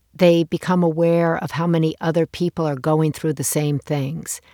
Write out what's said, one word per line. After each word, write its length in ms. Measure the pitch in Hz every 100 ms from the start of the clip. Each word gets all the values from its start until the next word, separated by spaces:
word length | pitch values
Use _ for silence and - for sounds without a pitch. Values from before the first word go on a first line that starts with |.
| -
they 300 | - 180 170
become 400 | 160 175 - 180
aware 540 | 175 160 170 170 170 165
of 140 | 180
how 160 | - 170
many 280 | 165 160 -
other 240 | 165 165 160
people 400 | - 175 - 156
are 100 | 139
going 380 | 156 156 156
through 200 | - 160
the 100 | 143
same 360 | 139 151 151 143
things. 600 | - 147 135 165 - - -